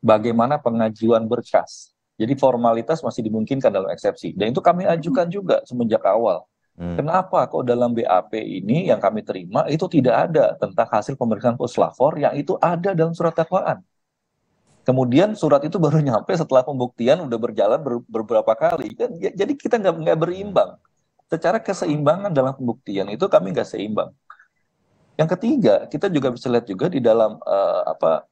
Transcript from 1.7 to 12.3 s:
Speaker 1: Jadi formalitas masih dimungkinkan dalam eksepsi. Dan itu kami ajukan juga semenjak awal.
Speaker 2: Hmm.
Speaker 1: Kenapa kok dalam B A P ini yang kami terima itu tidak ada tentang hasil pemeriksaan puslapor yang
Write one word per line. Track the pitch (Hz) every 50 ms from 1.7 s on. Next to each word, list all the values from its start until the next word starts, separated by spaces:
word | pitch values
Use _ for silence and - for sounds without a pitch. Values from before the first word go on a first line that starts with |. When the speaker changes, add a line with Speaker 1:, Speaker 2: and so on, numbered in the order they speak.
| - - - - _ _ _ _ _ -
Speaker 1:
Jadi | 107 117 139 135
formalitas | 139 131 123 120 120 117 117 113 117 - - -
masih | - 117 - - 113
dimungkinkan | 110 107 110 110 - 139 135 131 117 98
dalam | 98 95 -
eksepsi. | 87 - - 101 - - - 87 78 90
Dan | 101 110 127
itu | -
kami | - 185 170 175 185
ajukan | - 165 165 151 165 135 - 170
juga | 175 175 202 196 175 - - -
semenjak | - 131 123 117 113 110 110 -
awal. | 101 98 110 117 107 104 82 - _ _ _ _ _ _ -
Speaker 2:
Hmm. | - 87 85
Speaker 1:
Kenapa | 85 143 151 165 190 185 185 - 170 131 -
kok | - 165 127
dalam | 123 120 120 120 120 120 113
B | 113
A | - 92 92
P | - - - 110
ini | 110 107 95 95 90 101 123 165 190 170 117
yang | 104
kami | - 98 107 107 101
terima | - 101 95 87 85 101 135 135
itu | 131 143 160 190 185
tidak | - 156 123 123 113 127 160 175
ada | 160 127 120 104 -
tentang | - - 98 98 - 113
hasil | - - 107 104 - - -
pemeriksaan | 127 117 110 101 - 123 117 127
puslapor | 131 117 - - 90 80 - - 123 151 165 151
yang | 143 117